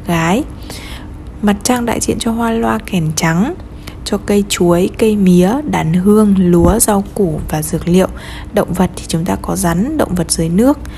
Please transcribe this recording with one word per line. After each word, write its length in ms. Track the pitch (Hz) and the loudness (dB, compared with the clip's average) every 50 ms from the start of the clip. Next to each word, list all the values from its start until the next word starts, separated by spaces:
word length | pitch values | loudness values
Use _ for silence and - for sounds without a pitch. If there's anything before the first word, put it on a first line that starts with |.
| - | -4
gái. 380 | - 170 165 165 165 190 254 311 - - - - - - - - - - - - - - - - - - - | -2 -2 0 0 2 0 0 -2 -4 -10 -14 -14 -14 -14 -14 -12 -12 -12 -12 -12 -14 -14 -14 -14 -16 -10 -2
Mặt 140 | - 208 202 208 | 0 0 0 2
trăng 220 | - 247 247 247 240 | 0 -2 0 0 0
đại 160 | 226 - - | -2 -2 -2
diện 180 | - - - 214 | -2 -2 -2 -2
cho 140 | - 233 | -2 -2
hoa 180 | 220 233 233 226 | -2 -2 -2 -2
loa 280 | 226 226 233 226 226 226 220 | -2 0 0 0 -2 -2 -4
kèn 240 | - 202 180 156 156 156 | -4 -2 -2 -2 0 -2
trắng, 380 | - 175 160 165 175 220 294 359 - - - - - - - - - - - | 0 0 2 2 2 0 0 -2 -8 -12 -16 -16 -16 -16 -16 -14 -12 -6 -4
cho 80 | 214 202 | -4 -4
cây 260 | - - 202 208 196 202 | 0 0 0 0 0 0
chuối, 420 | - - 180 175 175 175 185 220 - - | 0 2 2 4 4 4 2 0 0 0
cây 180 | 233 220 214 | 2 2 2
mía, 360 | 208 190 185 180 175 180 185 233 294 302 233 | 4 4 6 6 6 6 4 2 0 -2 -2
đàn 240 | 185 165 165 160 165 | -2 -2 0 0 0
hương, 400 | 180 180 208 208 214 220 208 196 190 | 2 4 4 6 6 6 4 4 4
lúa, 400 | 180 175 175 175 170 175 196 233 | 4 4 4 6 6 4 4 4
rau 260 | - - 208 196 202 - - | 2 2 2 0 0 -2 -2
củ 260 | 220 202 165 151 156 156 - | -2 -2 0 -2 -4 -6 -4
và 140 | - 151 | -4 -4
dược 260 | 151 - 185 151 - 170 | -4 -4 -6 -4 0 2
liệu. 200 | 175 190 180 - - - - - - - - - | 4 4 4 2 -2 -10 -12 -12 -12 -12 -14 -2
Động 200 | - 202 - - | -2 -2 0 0
vật 180 | 175 180 190 180 - | 0 0 0 0 -2
thì 80 | - - - | -8 -8 -6
chúng 160 | - 165 170 | -4 -4 -2
ta 120 | 190 196 190 | -2 -4 -4
có 140 | - - 170 | -4 -6 -4
rắn, 400 | 185 196 170 165 175 220 285 320 | -2 0 0 0 0 0 0 0
động 180 | 285 - - 180 | -2 -2 0 0
vật 160 | 175 160 - | -2 -2 -2
dưới 180 | - - 165 165 | -2 -2 -2 0
nước, 300 | 170 196 240 269 294 - - - - | 2 4 4 4 2 0 -4 -12 -12